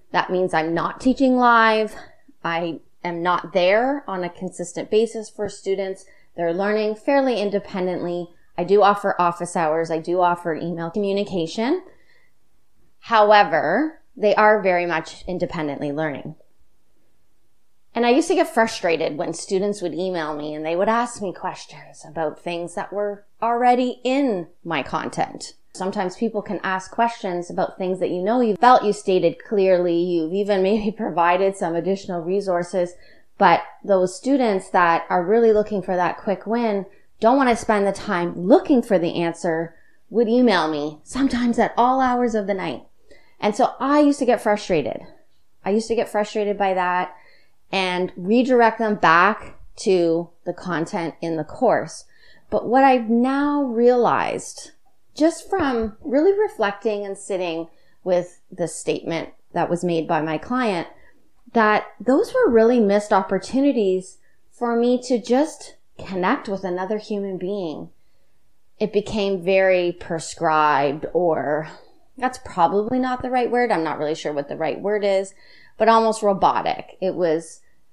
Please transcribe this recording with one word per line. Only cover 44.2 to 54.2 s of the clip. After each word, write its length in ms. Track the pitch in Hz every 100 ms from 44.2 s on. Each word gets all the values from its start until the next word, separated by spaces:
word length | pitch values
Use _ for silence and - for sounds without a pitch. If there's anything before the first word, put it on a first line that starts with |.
get 160 | 240 240
frustrated. 600 | 214 208 - 165 - - - - - - - -
I 80 | 190
used 160 | 214 226
to 80 |
get 140 | 233 -
frustrated 480 | 208 208 220 202 202
by 160 | 196
that 400 | 185 180 180 - - - - - - -
and 400 | 190 185 180 180
redirect 640 | - 180 240 254 240 226 220
them 160 | 220
back 600 | 196 170 170 190 220 - - - -
to 520 | 208 185 170 165 170 -
the 80 | 180
content 600 | 175 180 156 160 202 170 -
in 140 | 165
the 80 | 160
course. 640 | 151 - 233 143 151 - - - - - -
But 180 | 214 -
what 160 | 254
I've 260 | 269 254 220
now 540 | 233 254 277 294 285
realized, 1080 | 262 226 240 247 202 123